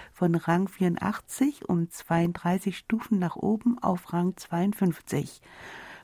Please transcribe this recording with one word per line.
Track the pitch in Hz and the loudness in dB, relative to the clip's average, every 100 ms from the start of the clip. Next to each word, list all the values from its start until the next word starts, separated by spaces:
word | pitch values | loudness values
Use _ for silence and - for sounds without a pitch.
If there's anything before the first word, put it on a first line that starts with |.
| - | -6
von | - 175 | 0 2
Rang | 170 - 170 190 | 2 2 2 2
vierundachtzig | - 180 170 190 - - - 277 - - | 0 0 2 -2 -4 -8 0 0 0 -2
um | 175 170 | 0 0
zweiunddreißig | - - 165 170 175 175 185 - - | -6 -2 2 2 0 0 0 0 -6
Stufen | - 226 - 202 | -2 -4 0 0
nach | 175 - | 0 -2
oben | - 214 240 240 | 0 2 0 0
auf | - 180 - | 0 -2 -2
Rang | 175 180 - | 0 0 -2
zweiundfünfzig. | - 170 196 - 175 156 - 143 135 - - - - - - - | -6 -2 0 2 0 0 -4 -4 -4 -10 -20 -20 -18 -18 -18 -20